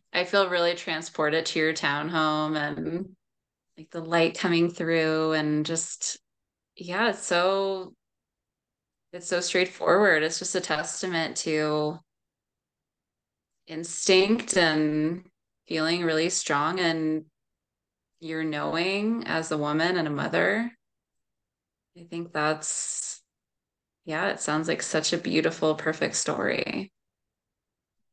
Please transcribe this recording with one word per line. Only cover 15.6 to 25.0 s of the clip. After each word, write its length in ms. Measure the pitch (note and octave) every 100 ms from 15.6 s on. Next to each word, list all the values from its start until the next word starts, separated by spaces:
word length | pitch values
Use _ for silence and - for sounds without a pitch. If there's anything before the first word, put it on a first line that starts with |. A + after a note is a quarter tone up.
| -
feeling 380 | D#3+ D#3+ F3
really 240 | E3+ D#3+ E3
strong 500 | - - C#3+ D3+ F#3
and 460 | E3+ D#3+ D#3 D#3 - _ _ _ _ _ _ _ _ _
your 240 | E3 D#3+
knowing 840 | D#3+ D3 D3+ D#3+ F3+ G3 G#3+ A3+ -
as 240 | D#3+ D#3+
a 80 | D3+
woman 380 | D3 D3+ E3+ F#3
and 100 | D#3
a 40 |
mother. 600 | C#3+ D3+ E3 F3 G#3+ A#3+ - _ _ _ _ _ _ _ _ _ _ _ F3
I 80 |
think 280 | E3+ E3+ E3+
that's, 880 | D#3 D3+ D3+ - - - - - - _ _ _ _ _ _ _ _
yeah, 240 | - D#3 G3
it 120 | -
sounds 280 | - D3+ E3
like 140 | -
such 300 | - D#3